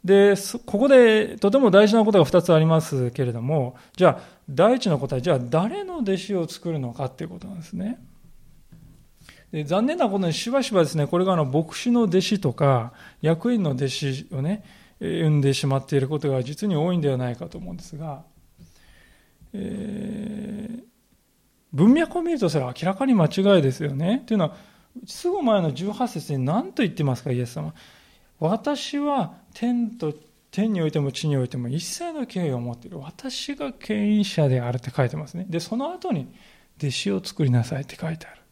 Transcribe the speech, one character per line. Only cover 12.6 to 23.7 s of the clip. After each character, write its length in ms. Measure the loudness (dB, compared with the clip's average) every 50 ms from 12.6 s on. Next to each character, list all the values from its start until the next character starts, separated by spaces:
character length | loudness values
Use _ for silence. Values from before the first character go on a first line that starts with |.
| 4 4 4 4 0 -4 -10 -16 -20 -20 -14 _
役 320 | 0 0 0 0 0 0 0
員 80 | 2
の 100 | 0 0
弟 160 | 0 -2 -2 -4
子 380 | -4 -4 -4 -4 -4 -6 -8 -8
を 100 | -6 -4
ね、 220 | -4 -4 -4 -6 -8 -16 -20 -20 -20 _ _ _
え 60 | -6
ー、 180 | -6 -2 0 2
生 60 | 2 4 4
ん 40 |
で 120 | 4 2 2
し 140 | 0 0 0
ま 100 | 0 -2
っ 80 | -2
て 120 | 0 0 0
い 20 |
る 80 | 0 0
こ 120 | -4 -2
と 120 | -2 0
が 100 | -2 -2 -2
実 260 | -4 -6 -6 -2 -2
に 60 | 0
多 160 | 0 0 0 0
い 40 | 0
ん 40 |
で 80 | 0 0
は 80 | 0 0
な 120 | -2 -4
い 60 | -6
か 120 | -8 -10 -14
と 100 | -12 -14
思 140 | -12 -12
う 20 | -12
ん 40 | -14
で 60 | -14
す 140 | -16 -14 -12
が、 260 | -10 -10 -12 -14 -16 _ _ _ _ _ _ _ -20 -20 _ _ _ _ -20 _ _ _ _ _ _ _ _ _ -20 -16 -12
え 1160 | -10 -10 -8 -8 -10 -10 -10 -10 -10 -10 -10 -10 -10 -10 -10 -10 -10 -10 -10 -10 -12 -12 -12
ー、 120 | -14 -14 -16 _ _ _ _ _ _ _ _ _ _ _ _ _ _ _ _ _ 0
文 200 | 4 6 6 6
脈 260 | 6 4 0 -2 -4
を 20 |
見 100 | -2 -2
る 80 | -2 0
と 100 | 0 0
そ 100 | 0 0
れ 60 | -2
は 80 | -2 -6 -4
明 80 | -2 -4
ら 60 | -2
か 120 | 0 0 2
に 80 | 4
間 100 | 4 4
違 340 | 2 2 2 4 6 6 6
い 20 |
で 100 | 6 2